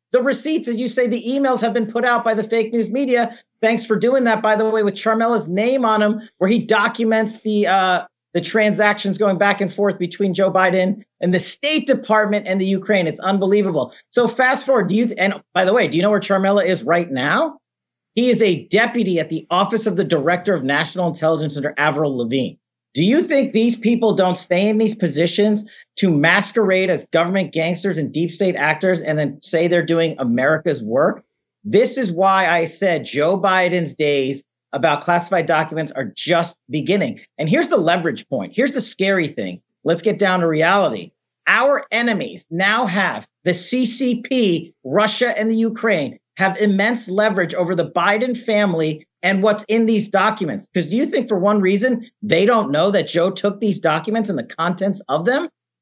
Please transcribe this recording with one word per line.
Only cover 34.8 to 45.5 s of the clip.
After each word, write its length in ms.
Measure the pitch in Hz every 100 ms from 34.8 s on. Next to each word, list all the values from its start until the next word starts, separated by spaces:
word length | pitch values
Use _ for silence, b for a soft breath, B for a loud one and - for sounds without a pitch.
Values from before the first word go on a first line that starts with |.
| 131 147
classified 440 | - 175 175 185 156
documents 460 | 156 156 160 151
are 180 | 135 110 -
just 400 | - 170 170 - -
beginning. 500 | 147 120 196 135 - B -
And 120 | 156
here's 180 | 269 330
the 80 | 285
leverage 540 | 165 180 165 113 -
point. 240 | 127 90 -
Here's 180 | 277
the 60 | 277
scary 480 | - - 196 190 165
thing. 320 | 139 95 90 _ _
Let's 180 | 147 170
get 160 | 214 196
down 220 | 196 185
to 80 | 165
reality. 640 | 156 165 202 165 107 - _ _ _ 165
Our 360 | 208 277 277 -
enemies 540 | 226 240 196 127 180 -
now 360 | 165 196 220 220
have 420 | 190 180 110 - _
the 100 | 180
C 320 | 175 - 254 254
C 360 | - 254 233
P, 520 | - 254 208 165 - _ 127
Russia 520 | 170 214 - 240 -
and 140 | 220